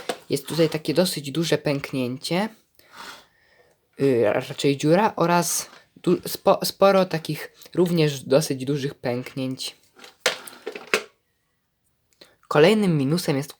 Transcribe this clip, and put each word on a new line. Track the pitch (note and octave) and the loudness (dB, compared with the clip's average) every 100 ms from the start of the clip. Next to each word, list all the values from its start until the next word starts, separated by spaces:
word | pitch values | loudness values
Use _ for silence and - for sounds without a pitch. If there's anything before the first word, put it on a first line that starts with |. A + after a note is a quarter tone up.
| - - - | -10 -10 -6
jest | C#3 - | -6 -4
tutaj | D3+ D#3 | 0 0
takie | D#3 D#3 | 0 -2
dosyć | D3 F#3 - C#3 | 0 0 -2 -6
duże | D3 E3 - | -6 -2 0
pęknięcie, | D3+ C#3 - C3+ B2 B2+ - E3+ G#3+ - _ _ _ - - - - _ _ _ _ _ _ - | 0 -4 -4 -4 -4 -6 -4 -2 -4 -8 _ _ _ -20 -18 -20 -20 _ _ _ _ _ _ -2
y, | C3+ A#2 G#2 | 2 4 2
a | |
raczej | B2+ B2 C#3 C#3+ C#3 | 0 -4 -2 0 0
dziura | D3 F3+ A3 - | 2 4 4 2
oraz | E3+ F3 E3+ - - - _ _ | 2 2 2 -4 -6 -14 _ _
du-, | - F3+ - | -2 0 -2
spo-, | - F#3+ F#3 | -2 2 2
sporo | F3 - G3 F#3+ | 0 2 4 4
takich | F#3 D#3+ - D#3 - _ - | 2 -2 -6 -8 -10 _ -6
również | D#3+ F3+ F3 D3+ C#3 | 0 2 2 2 0
dosyć | B2 C#3 D#3 C3 | 2 2 2 -2
dużych | B2+ D3 C#3 | -4 -4 -4
pęknięć. | - C3 B2 C3 C3+ C3 C3 - - _ _ - _ - - - - - - - - - _ _ _ _ _ _ _ _ _ _ _ - _ - | -6 -6 -6 -6 -8 -8 -8 -12 -14 _ _ -20 _ -6 -6 -10 -18 -16 -16 -8 -8 -8 _ _ _ _ _ _ _ _ _ _ _ -20 _ 0
Kolejnym | D3+ E3 G#3+ G3 D#3 | 4 6 6 4 2
minusem | C3 F3 F3+ C3+ | 2 0 0 -2
jest | D3 | -4